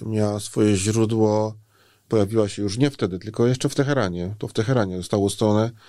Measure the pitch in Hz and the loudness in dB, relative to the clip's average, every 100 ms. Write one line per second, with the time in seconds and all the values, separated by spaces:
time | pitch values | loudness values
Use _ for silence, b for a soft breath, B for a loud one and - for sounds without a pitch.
0 | 110 110 104 104 - - 107 98 98 113 | -4 0 0 -2 -6 2 2 4 2 0
1 | 110 113 107 107 107 107 b b b b | 0 2 2 2 -2 -6 b b b b
2 | _ 113 98 113 104 - 101 107 143 - | _ 0 2 2 0 -2 -4 0 0 0
3 | 110 90 104 - 120 127 143 - 135 139 | -4 -4 -10 0 0 2 -2 -2 0 0
4 | 98 87 87 107 - - 110 127 101 90 | -2 -2 -6 -8 -6 -4 0 0 0 -4
5 | 90 107 98 - 110 104 113 117 | -2 0 0 2 2 2 0 -4